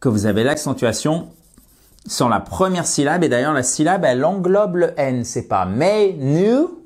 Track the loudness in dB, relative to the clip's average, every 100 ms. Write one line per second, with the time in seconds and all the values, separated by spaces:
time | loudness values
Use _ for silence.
0 | 2 0 2 2 0 0 -4 -2 -2 0
1 | -2 -2 -6 -20 _ -20 _ _ _ _
2 | -12 -2 0 0 -2 -2 -2 0 -2 0
3 | 0 2 2 2 0 0 -2 0 0 2
4 | 2 2 0 0 0 2 2 2 0 0
5 | -2 -2 -4 -6 -2 -2 0 0 2 2
6 | 0 0 -2 2 2 2 0 -4